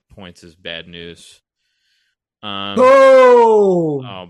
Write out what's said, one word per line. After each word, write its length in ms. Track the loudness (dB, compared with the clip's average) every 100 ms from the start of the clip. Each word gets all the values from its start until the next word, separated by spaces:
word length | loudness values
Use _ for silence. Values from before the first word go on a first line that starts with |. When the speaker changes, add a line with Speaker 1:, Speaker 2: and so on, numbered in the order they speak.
| _
Speaker 1:
points 340 | -20 -20 -20
is 120 | -20 _
bad 320 | -18 -18 -18
news. 540 | -20 -20 -20 -20 _ _ _ _ _ _ _ _ _ _ _
Um, 360 | -16 -12 -10 -2
Speaker 2:
Boom! 1300 | 2 4 4 4 4 4 2 2 0 -2 -4 -8 -12
Speaker 1:
oh 200 | -16